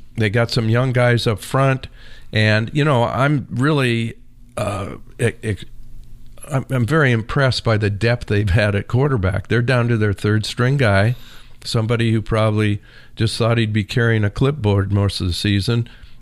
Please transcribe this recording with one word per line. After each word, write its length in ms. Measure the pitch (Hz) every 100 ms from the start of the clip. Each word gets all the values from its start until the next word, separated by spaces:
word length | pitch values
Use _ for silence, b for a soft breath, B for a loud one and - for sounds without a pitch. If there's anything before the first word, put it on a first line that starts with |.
| - -
they 120 | 107
got 220 | 113 117
some 180 | - 110
young 240 | 117 131
guys 340 | 123 123 120 120
up 140 | 104
front. 480 | - 135 135 131 - B B B B
And, 380 | - 107 107 110
you 100 | 143
know, 200 | 147 131
I'm 420 | 117 101 139 147 -
really, 680 | 117 135 151 127 117 113 - - - - -
uh, 380 | 104 101 95 60 - -
e-, 140 | 117 -
e-, 140 | 110 95 - - - - - - - - -
I'm, 160 | 135 127
I'm 180 | 131 113
very 260 | 160 135
impressed 520 | 117 110 - 135 -
by 140 | - 107
the 120 | 104
depth 360 | 101 113 120 -
they've 220 | 101 104
had 260 | 98 104
at 140 | 101 -
quarterback. 600 | 120 147 131 92 95 -
They're 140 | 113
down 260 | 120 127 120
to 80 | 117
their 160 | 107
third 320 | 98 107 107
string 320 | 107 - 123 139
guy, 400 | 120 98 107 127 B B B B
somebody 480 | - 120 110 117 117
who 80 | 110
probably 640 | 107 113 110 107 107 101 B B B
just 240 | - 110 -
thought 180 | 113 117
he'd 160 | 110
be 120 | 107
carrying 380 | 98 - 117 110
a 80 | 104
clipboard 640 | - 135 147 107 101 98
most 260 | 101 101 -
of 40 | 90
the 60 |
season. 560 | 85 104 101 95 117 113 B B B